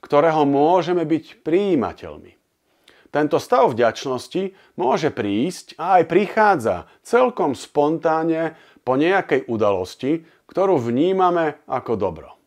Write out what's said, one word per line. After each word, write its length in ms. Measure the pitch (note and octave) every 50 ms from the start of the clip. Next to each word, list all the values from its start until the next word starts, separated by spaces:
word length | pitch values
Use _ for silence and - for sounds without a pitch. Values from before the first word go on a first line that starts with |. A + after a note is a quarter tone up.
| -
ktorého 400 | - C#3+ D3 - E3 D#3+ D#3 D3
môžeme 560 | C#3 C#3 C#3 C#3+ D#3+ F3+ F#3 E3 E3 F3+ F3
byť 400 | E3 D3+ D#3+ D3+ D3+ - - _
prijímateľmi. 960 | _ D#3 D#3 F#3 G3+ G3+ F3 C#3+ G#2+ F2+ E2 - - E2 D2+ - - F2+ _ _ _ _ _ _ _ _ _ _ _ _ _ _ _
Tento 340 | _ - C#3+ D3+ C#3+ E3 D3
stav 300 | - - B3 B3+ B3 G3 B2+
vďačnosti 800 | A2 A#2+ A2+ A2 - - C#3 C3 B2 - - - F3+ F#3+ F#3+ F#3+ _ _ _ _
môže 320 | - F3 - - F#3+ D3+ C#3
prísť 640 | - - A2 G2+ G2+ G#2+ B2+ F3+ F3+ - - - - -
a 180 | D#3+ F3 G3
aj 60 | F#3 G3
prichádza 720 | F#3 E3+ F#3 G#3 - - A3 G#3+ G#3 G3 D3 A2 A2+ F#2 F2 D#2+ _ _ _
celkom 560 | _ - - A#3+ B3+ B3 A#3 - F3+ D3+ B2+
spontánne 960 | - - - _ D3 D3 D3 E3 D#3+ E3 E3 D#3+ D#3+ D#3+ E3 D#3+ D#3+ E3 D#3+ - - - - _ _ _
po 140 | - B2+ C3+
nejakej 500 | D3+ E3+ F#3+ G3 - - D#3 C3+ C3 -
udalosti, 720 | A#2 A2 A2 G#2 G2+ F#2 F#2 F2+ - _ - C3 D#3+ E3 E3 _ _ _ _
ktorú 320 | - - F3 F#3+ G3 F#3
vnímame 840 | C#3+ A#2 A#2+ A#2 B2+ D3+ F3+ F#3+ F#3+ F#3 F3+ F3 E3+ E3 D3+ D3 - _
ako 300 | - - B2+ - - A#2
dobro. 320 | G2 G2+ F#2+ E2 D#2 C#2+ - - _ _